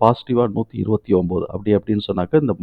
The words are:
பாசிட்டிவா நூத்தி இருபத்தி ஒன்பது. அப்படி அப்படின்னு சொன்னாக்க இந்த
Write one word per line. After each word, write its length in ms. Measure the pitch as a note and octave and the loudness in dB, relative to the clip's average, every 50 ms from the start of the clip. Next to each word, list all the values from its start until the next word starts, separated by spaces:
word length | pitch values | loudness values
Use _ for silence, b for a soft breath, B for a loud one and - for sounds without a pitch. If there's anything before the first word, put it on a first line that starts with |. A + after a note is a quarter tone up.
பாசிட்டிவா 560 | G#2+ A2+ B2 - - - B2 A#2+ A#2+ G#2+ G2 | 4 4 2 2 -2 -2 0 0 0 0 0
நூத்தி 160 | A2+ A2+ - - | -4 -6 -6 -6
இருபத்தி 400 | A2 G2 G#2 A2 G2+ - - G2 | -6 -4 -2 -2 -2 0 2 2
ஒன்பது. 340 | F2+ F2+ E2+ F2+ F2 E2+ - | 2 2 0 -2 -4 -4 -6
அப்படி 280 | - F#2 G#2 G#2+ G#2 | -8 -6 -2 0 0
அப்படின்னு 220 | G2 - - G#2+ G#2 - - G2 | 0 2 0 -4 -4 -2 -4 -4
சொன்னாக்க 280 | F#2+ F2+ F2+ - D#3 | -4 -2 0 0 0
இந்த 160 | D3 A#2+ F#2+ E2+ | 0 0 -2 -4